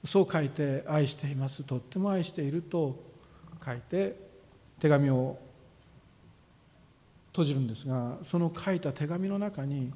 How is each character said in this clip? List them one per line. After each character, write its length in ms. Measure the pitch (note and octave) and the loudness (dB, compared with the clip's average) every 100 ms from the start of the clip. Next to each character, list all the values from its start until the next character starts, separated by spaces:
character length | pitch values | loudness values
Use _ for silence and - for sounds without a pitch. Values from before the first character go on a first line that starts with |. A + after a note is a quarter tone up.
そ 180 | - G3 | 4 4
う 100 | F3+ | 4
書 100 | E3 | 2
い 80 | C#3+ | 0
て、 340 | D3 C#3+ C3+ - | 0 0 0 2
「愛 180 | D3+ C#3 | 2 2
し 80 | - | 0
て 120 | C#3+ | -4
い 80 | C3+ | -2
ま 140 | C3+ | -4
す、 140 | C3+ | -6
と 140 | C#3 B2 | -4 -4
っ 20 | |
て 180 | - F#3+ | -4 -2
も 140 | G3 | 0
愛 120 | F#3+ | 0
し 80 | E3 | -2
て 120 | - | -2
い 80 | C#3 | -2
る」 100 | E3 | -2
と 340 | E3 F3 D3 C3 - - - - - - - | -2 -2 0 -4 -12 -20 -20 -20 -20 -12 -8
書 80 | |
い 60 | B2 | -8
て 360 | - F3+ G3 - - - - - - - | -4 -2 -2 -4 -18 -20 -20 -20 -20 0
手 100 | D#3 | 6
紙 200 | C#3+ C#3+ | 6 6
を 280 | C3 C3 - - - - - - - - - - - _ _ _ - - _ _ - _ | 4 2 -4 -16 -20 -20 -20 -20 -20 -20 -20 -20 -20 _ _ _ -20 -20 _ _ -20 _
閉 120 | - | 0
じ 100 | D3+ | 2
る 60 | C3+ | 2
ん 80 | B2 | 0
で 80 | A2 | -2
す 120 | C#3 | -4
が、 300 | B2+ A#2+ - | -2 -2 -6
そ 160 | F3 F3 | -2 0
の 120 | E3+ E3+ | 0 0
書 180 | - | -2
い 60 | F#3 | 0
た 120 | D#3 | -2
手 160 | C3 D3 | -2 -2
紙 220 | F3 F#3+ | -2 -2
の 80 | G3 | -2
中 280 | G#3 G3+ C#3 | -4 -4 -4
に 280 | C#3 B2+ | -2 -4